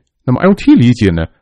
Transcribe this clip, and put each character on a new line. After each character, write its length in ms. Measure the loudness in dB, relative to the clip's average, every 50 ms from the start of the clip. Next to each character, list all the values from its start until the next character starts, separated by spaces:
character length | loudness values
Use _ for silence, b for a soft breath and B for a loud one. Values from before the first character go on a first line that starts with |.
| _ _ _ _ _
那 80 | -6
么 80 | -4 -2
L 120 | 0 -2 -2
T 200 | 0 0 2 2
理 180 | 4 2 2
解 180 | 0 0 -2 -2
呢， 140 | -2 -2 -6 -8 _ _